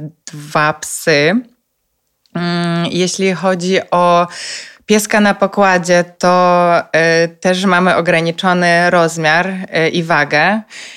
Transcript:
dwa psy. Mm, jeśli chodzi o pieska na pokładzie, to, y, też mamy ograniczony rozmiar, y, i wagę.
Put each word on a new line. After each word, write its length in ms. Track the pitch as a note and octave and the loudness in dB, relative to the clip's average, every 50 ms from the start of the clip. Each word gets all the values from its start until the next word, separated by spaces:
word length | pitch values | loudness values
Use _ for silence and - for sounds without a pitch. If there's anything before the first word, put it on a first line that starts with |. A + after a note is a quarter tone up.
| D3+ D3 - _ - - - | -8 -12 -16 _ -20 -18 -18
dwa 400 | D3 D3 D3+ - D#3+ D3+ D3+ D#3 | -18 -12 -6 -2 0 0 0 -2
psy. 600 | - - - - - - E3 D#3 C#3+ C#3+ D#3+ G3 B3 B3 - _ _ _ _ _ _ _ _ _ _ _ _ _ _ _ _ - | -4 -8 -12 -12 -6 -2 0 2 2 2 2 0 -2 -4 -6 _ _ _ _ _ _ _ _ _ _ _ _ _ _ _ _ -8
Mm, 500 | E3+ F3 F3 F3 E3+ F3 E3+ E3+ E3+ E3+ - | -6 -4 -4 -2 -2 -2 -2 -2 -2 -2 -2
jeśli 420 | - F3 F#3 F3+ - - F#3+ F#3+ F#3 | -2 -2 -4 -4 -4 -2 -2 -2 -2
chodzi 460 | D#3 F3+ F#3+ F#3 F3 F3 F#3 F#3+ F3+ - - | -2 -2 -2 -2 -2 -2 -2 -2 -2 -2 0
o 360 | F3 F3 F3+ F3 F3 F3 F3 E3+ - - - - - - - - - _ _ | 0 2 2 4 4 2 2 0 -4 -12 -14 -14 -14 -14 -16 -18 -20 _ _
pieska 340 | - G#3 G#3+ G#3 - - G#3+ | 0 0 0 0 0 0 2
na 140 | G#3 G3+ G3 | 2 2 2
pokładzie, 680 | G3 G3 F#3+ - G#3 G3+ F#3+ F#3 F3+ E3+ F3+ F3 F3 E3+ F3 - - | 0 -2 -2 0 2 2 2 2 2 2 2 2 2 0 0 -4 -2
to, 560 | - F3+ F3+ F3+ F3+ F3+ F3+ F3 F3 F3 E3+ D#3+ - - - D#3 E3 E3 E3 E3 E3+ | 0 2 2 4 4 4 4 4 2 2 2 0 0 0 0 0 2 2 2 2 0
y, 20 | E3 | -2
też 380 | E3+ - - F#3 F#3 F#3 G3 | -2 -4 -2 -2 -2 0 0
mamy 300 | G3+ F3+ F3 F#3 F#3 - | 0 2 2 2 2 2
ograniczony 960 | - E3+ F3 E3 E3 E3 E3+ E3 E3 - F#3+ F3+ F3+ F3 F3 E3+ E3+ F3 F3 | 0 0 0 0 0 0 -2 -4 -2 -2 0 0 2 2 2 2 2 2 2
rozmiar, 580 | F3+ F3 E3 E3 E3 E3 D#3+ D3+ D#3 E3+ F3+ F#3+ | 2 2 2 0 0 -2 0 0 2 0 0 -2
y, 420 | F#3+ F#3 F#3 - - D#3+ D#3+ D#3 | -4 -8 -10 -6 -4 -2 -2 -2
i 140 | - F3 E3 | -2 -2 -2
wagę. 580 | D#3+ E3 D3 D3 C#3 D3+ D3 D#3+ F3+ G#3 A3 G#3+ - - - - - - | 0 0 0 0 0 0 0 2 2 0 -2 -4 -8 -16 -20 -20 -20 -20